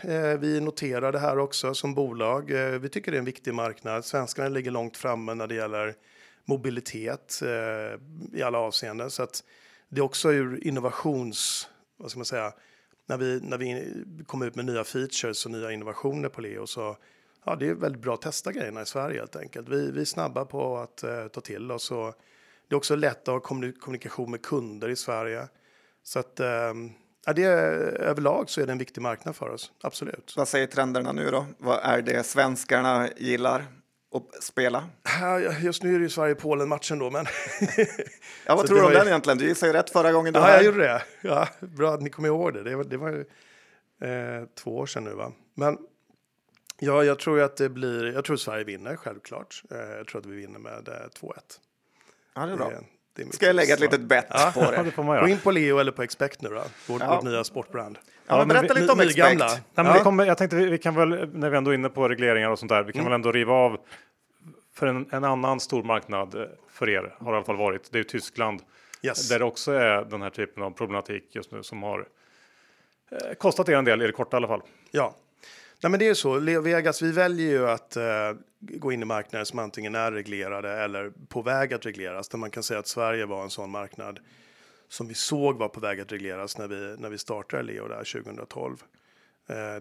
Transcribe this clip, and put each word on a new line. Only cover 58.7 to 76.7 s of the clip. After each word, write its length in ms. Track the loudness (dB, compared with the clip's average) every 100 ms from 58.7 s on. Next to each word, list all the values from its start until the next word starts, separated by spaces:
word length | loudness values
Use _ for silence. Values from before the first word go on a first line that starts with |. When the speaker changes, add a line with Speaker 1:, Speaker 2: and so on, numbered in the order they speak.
Speaker 3:
vi 60 | 6
Speaker 2:
lite 120 | 6
om 60 | 8
Speaker 1:
Ny-, 60 | 6
nygamla. 380 | 8 8 8
Speaker 2:
Expect. 200 | 4 2 -2
Speaker 3:
Nej, 100 | 2
men 20 | 8
Speaker 1:
Ja. 60 |
Speaker 3:
vi 80 | 8
kommer, 220 | 8 6 4
jag 120 | 4
tänkte 180 | 2 2
vi, 100 | 2
vi 120 | 2
kan 160 | 2
väl, 340 | 4 4 2 -4
när 160 | -2 0
vi 60 | 2
ändå 140 | 4
är 40 |
inne 140 | 2 0
på 200 | 2 2
regleringar 420 | 4 4 4 4
och 80 | 0
sånt 100 | 2
där, 140 | 2
vi 100 | 2
kan 80 | -2
Speaker 1:
Mm. 100 | 0
Speaker 3:
väl 40 |
ändå 180 | 2 2
riva 200 | 2 4
av, 260 | 6 4 2 -8 -20 _ _ _ _ -20 -20 _
för 120 | -4 -2
en, 200 | -2 -4
en 140 | -2
annan 360 | 0 0 0 0
stor 220 | -2 -4
marknad, 520 | 0 -2 -2 -6 -4
eh, 120 | -8 -10 -12 _
för 180 | -4 0
er 260 | 0 -2 -8
har 140 | -4
i 40 | -2
alla 80 |
fall 120 | -2 0
varit, 360 | 0 -2 -4
det 40 | -4
är 40 |
ju 40 |
Tyskland, 580 | -4 -6 -8 -4 -4 -4 -12 _ _ -10
Speaker 1:
Yes. 260 | -6 -4 0
Speaker 3:
där 100 | 2
det 60 |
också 280 | 2 -2 -2
är 320 | 2 4 4
den 180 | 0 -6
här 80 | -8
typen 320 | -6 -6 -6
av 80 | -8
problematik 540 | -6 -4 -4 -4 -8 -10
just 180 | -14 -12
nu 100 | -14
som 200 | -14 -10
har, 260 | -6 -6 -8 _ _ _ _ _ _ _ _ _ _
eh, 240 | -10 -10
kostat 340 | 0 2 2 4
er 80 | 4
en 80 |
del 180 | 6 4
i 40 | 2
det 60 |
korta 240 | 0 -2 0
i 20 |
alla 100 | 0
fall. 140 | -2 -6 _ _
Speaker 1:
Ja. 240 | -2 -2 -4 _ _ -20 -20 -20 _
Nej, 80 | 0
men 100 | 2
det 80 | 4
är 60 |
så. 240 | 2 2 0
Leo 220 | 2 2
Vegas, 420 | 2